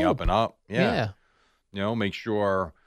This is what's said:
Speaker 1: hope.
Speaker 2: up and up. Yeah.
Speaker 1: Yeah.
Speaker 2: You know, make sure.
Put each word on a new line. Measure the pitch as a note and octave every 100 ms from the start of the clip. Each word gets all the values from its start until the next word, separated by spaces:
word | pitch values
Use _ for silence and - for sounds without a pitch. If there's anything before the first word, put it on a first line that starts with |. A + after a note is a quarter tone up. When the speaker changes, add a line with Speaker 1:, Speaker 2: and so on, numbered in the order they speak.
| D#4+
Speaker 1:
hope. | -
Speaker 2:
up |
and | -
up. | G2+ A2+ - -
Yeah. | A2 G#3
Speaker 1:
Yeah. | A3+ A2 - _ _ _ _ _
Speaker 2:
You | G2+
know, | G2+ A2+
make | G2+
sure. | - A2+ G#2 G2+ F#2+ F2+ -